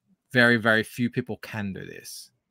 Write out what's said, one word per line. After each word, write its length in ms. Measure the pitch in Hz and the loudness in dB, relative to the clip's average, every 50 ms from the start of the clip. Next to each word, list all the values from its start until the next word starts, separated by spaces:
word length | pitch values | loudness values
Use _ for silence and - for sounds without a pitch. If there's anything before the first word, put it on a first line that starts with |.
| _ _ _ _ _ _ | _ _ _ _ _ _
very, 260 | - 127 120 120 120 | 2 4 6 6 4
very 260 | 113 104 117 110 110 104 | 4 4 4 4 4 2
few 260 | - - - 120 117 | -2 -4 -4 -4 -2
people 280 | - 127 123 - 104 | -2 -4 -6 -6 -8
can 360 | - - - - 110 104 98 92 | -10 -12 -10 -8 -8 -6 -6 -8
do 120 | 95 - | -8 -12
this. 460 | 50 50 50 - - - - - - _ _ _ _ | -14 -16 -16 -16 -18 -18 -18 -18 -20 _ _ _ _